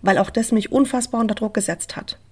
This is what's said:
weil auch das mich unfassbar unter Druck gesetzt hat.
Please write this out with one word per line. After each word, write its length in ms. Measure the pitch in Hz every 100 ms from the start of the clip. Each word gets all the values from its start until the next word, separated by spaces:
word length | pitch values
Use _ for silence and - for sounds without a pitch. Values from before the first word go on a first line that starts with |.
weil 160 | 190 190
auch 100 | 196
das 220 | - 226
mich 200 | 220 202
unfassbar 500 | 254 269 254 240 233
unter 120 | 226
Druck 220 | 208 220 214
gesetzt 400 | 240 170 - -
hat. 240 | - - -